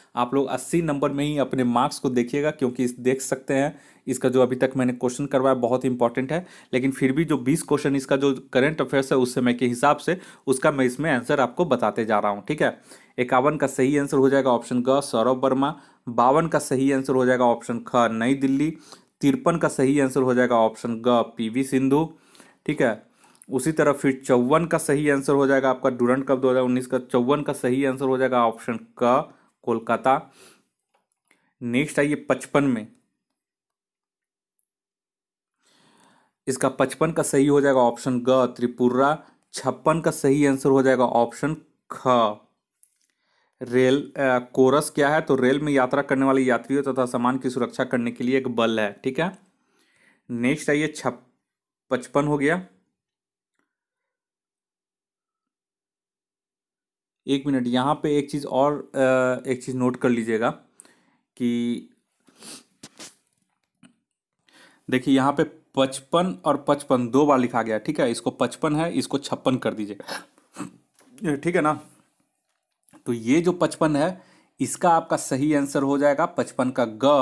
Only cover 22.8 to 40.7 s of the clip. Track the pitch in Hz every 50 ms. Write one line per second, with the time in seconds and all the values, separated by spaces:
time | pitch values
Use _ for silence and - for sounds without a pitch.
22.8 | 143 117 104 - - _ _ _ _ _ _ _ - - 127 127 131 160 156 160
23.8 | 147 143 135 - - 139 131 135 - - 131 123 123 127 151 160 170 165 170 156
24.8 | - - 143 147 147 147 143 139 135 151 143 139 139 135 135 135 135 131 123 127
25.8 | - 131 123 117 120 120 127 139 135 139 135 127 131 131 127 131 127 123 123 127
26.8 | 127 127 131 123 123 - - 123 120 127 143 147 143 147 139 - - 123 127 135
27.8 | 139 131 127 131 139 131 131 127 131 123 127 123 117 113 113 - - - 117 113
28.8 | - _ _ - 123 120 127 143 156 - - _ _ _ _ _ - 127 113 113
29.8 | 113 - 117 110 - 131 135 156 - - _ - - - - _ _ _ _ _
30.8 | _ _ _ _ _ _ _ _ _ _ _ _ _ _ _ - 123 120 120 127
31.8 | 151 147 - 151 143 147 147 127 - - 131 123 - - - 143 143 135 120 107
32.8 | 107 - _ _ _ _ _ _ _ _ _ _ _ _ _ _ _ _ _ _
33.8 | _ _ _ _ _ _ _ _ _ _ _ _ _ _ _ _ _ _ _ _
34.8 | _ _ _ _ _ _ _ _ _ _ _ _ _ _ _ _ _ _ _ _
35.8 | _ _ _ _ _ _ _ _ _ _ _ _ - 139 127 - 143 131 123 -
36.8 | 135 127 - - 160 160 160 160 - - - 139 139 147 143 143 139 139 131 131
37.8 | 123 120 120 - - 135 127 120 120 127 131 131 127 123 123 - 120 120 120 -
38.8 | 123 123 123 127 139 143 156 156 - _ _ _ _ _ - - - 131 127 -
39.8 | - 156 156 165 - 165 - - - 139 139 147 143 139 135 135 - 143